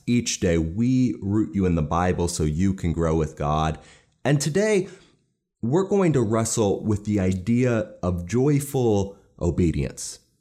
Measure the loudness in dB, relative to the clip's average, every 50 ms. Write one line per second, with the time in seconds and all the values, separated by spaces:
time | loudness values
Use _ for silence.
0 | _ 0 0 0 0 -2 -4 -2 0 2 2 2 0 0 -2 -2 0 2 2 2
1 | 2 0 0 -4 -4 -2 0 0 0 0 0 0 2 2 2 2 0 0 0 0
2 | 0 0 0 0 -2 -2 -2 -2 -2 -2 0 0 0 0 0 0 -2 -2 -2 0
3 | 0 0 0 0 0 -2 -4 -6 -4 -2 0 0 0 -2 -4 -6 -10 -18 -20 -20
4 | _ _ _ _ _ 0 0 0 0 -2 -2 0 0 2 0 0 0 -4 -10 -20
5 | -20 _ _ _ _ _ _ _ _ _ _ _ -4 -2 0 0 0 2 2 2
6 | 2 4 2 2 2 2 0 0 0 0 0 0 2 2 0 0 0 -2 -2 -2
7 | -2 -2 0 0 2 2 0 0 0 0 2 2 2 2 2 0 -2 -4 -8 -4
8 | -4 -2 -2 -2 -4 -2 0 2 2 2 2 0 0 -2 -2 0 2 2 2 2
9 | 0 -2 -6 -14 _ _ _ -4 -2 -2 2 2 2 2 2 0 -2 -4 -6 -10
10 | -12 -14 -14 -16 _ _ _ _